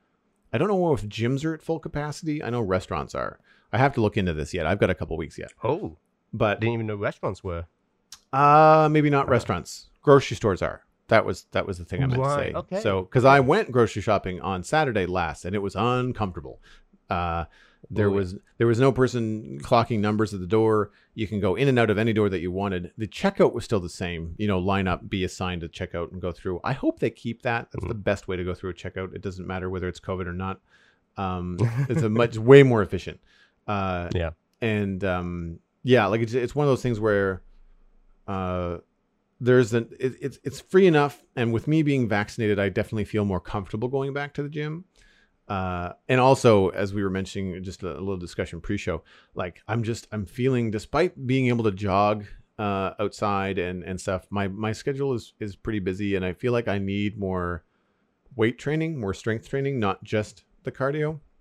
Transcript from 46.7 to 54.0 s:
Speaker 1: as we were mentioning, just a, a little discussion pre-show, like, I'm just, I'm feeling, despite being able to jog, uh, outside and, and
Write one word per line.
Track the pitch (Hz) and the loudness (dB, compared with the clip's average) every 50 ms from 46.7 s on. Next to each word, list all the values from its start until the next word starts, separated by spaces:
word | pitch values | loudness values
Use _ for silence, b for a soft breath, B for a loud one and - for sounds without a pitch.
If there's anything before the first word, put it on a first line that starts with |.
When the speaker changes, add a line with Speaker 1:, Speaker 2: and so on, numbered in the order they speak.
Speaker 1:
as | - - 104 98 98 | 0 -2 -4 -4 -2
we | 104 | -2
were | 98 95 | -2 -2
mentioning, | 92 98 95 - - 101 98 92 85 92 92 | -2 -2 -4 -6 -6 -6 -6 -6 -6 -8 -10
just | 95 90 - | -12 -12 -10
a, | 95 85 | -8 -8
a | 73 71 | -8 -6
little | 95 98 95 | -6 -6 -6
discussion | 87 87 82 - - 90 - 87 82 | -6 -8 -10 -6 -6 -6 -6 -8 -10
pre-show, | - - 104 98 - 98 82 78 - b b b b b b | -6 -6 -6 -4 -4 -4 -6 -6 -8 b b b b b b
like, | - 92 90 - _ _ | -8 -8 -8 -10 _ _
I'm | - 110 120 | -6 -4 -4
just, | 107 113 113 - - - | -2 -4 -6 -8 -8 -10
I'm | 107 107 95 | -8 -8 -8
feeling, | - - 120 123 135 127 120 117 110 | -8 -6 -2 0 0 2 0 0 -2
despite | 104 104 - - - 147 180 175 - 135 131 | -4 -6 -6 -2 0 0 0 0 -2 -6 -4
being | 120 131 135 127 120 | 0 0 2 2 2
able | 123 117 110 | 2 2 2
to | 104 | 0
jog, | 92 98 104 98 92 101 104 104 107 104 104 - - - - _ _ - | 0 0 -2 0 2 4 4 2 2 -2 -6 -14 -18 -20 -20 _ _ -6
uh, | 107 101 98 95 95 87 - - | -4 -2 -2 -2 -2 -4 -2 -2
outside | 104 98 - - 110 104 101 98 95 95 95 95 | -4 -4 -2 -2 -2 0 0 0 0 -2 -2 -2
and, | 87 90 92 90 | -2 -2 -4 -6
and | 80 92 92 90 | -6 -8 -8 -6